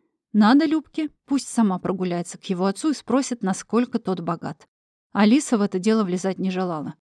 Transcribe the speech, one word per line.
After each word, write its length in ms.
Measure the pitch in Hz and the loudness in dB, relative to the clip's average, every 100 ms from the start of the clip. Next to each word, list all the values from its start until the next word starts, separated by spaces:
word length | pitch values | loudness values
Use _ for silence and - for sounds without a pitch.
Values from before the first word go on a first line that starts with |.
| _ _ _ | _ _ _
Надо 340 | 208 214 277 320 | 2 6 6 4
Любке, 440 | 311 - - 311 - | 0 -4 -6 -8 -8
пусть 240 | - 277 - | -4 -4 -2
сама 300 | - 214 180 | 0 0 0
прогуляется 580 | 175 185 185 175 170 - | -4 -4 -4 -4 -6 -10
к 60 | |
его 220 | - 180 196 | -6 -2 -2
отцу 240 | 196 320 | -2 -2
и 40 | |
спросит, 480 | 269 - 247 269 240 | -4 0 -2 0 -4
насколько 560 | 190 190 - 220 247 226 | -4 -4 -2 0 0 -2
тот 220 | 202 185 | -4 -4
богат. 480 | 170 175 - 147 _ _ _ _ _ | -4 -6 -8 -14 _ _ _ _ _
Алиса 460 | - 214 269 - 220 | 2 4 4 2 0
в 40 | |
это 180 | 202 185 | 0 0
дело 240 | 202 220 | 0 2
влезать 340 | 190 180 190 185 | 0 -2 -4 -4
не 120 | 190 | -4
желала. 440 | 185 185 156 135 - _ | -2 -4 -6 -8 -12 _